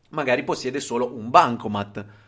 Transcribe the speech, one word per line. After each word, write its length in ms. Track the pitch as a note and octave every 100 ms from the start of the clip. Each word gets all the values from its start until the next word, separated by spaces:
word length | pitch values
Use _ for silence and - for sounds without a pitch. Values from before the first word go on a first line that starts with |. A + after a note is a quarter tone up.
| _
magari 340 | D#3 C3 B2+
possiede 360 | C#3+ D3 B2+ C#3
solo 340 | - A#2+ B2
un 160 | A#2 A2
bancomat, 760 | E3 D3 A#2 A2 G#2 G2+ - G#2 -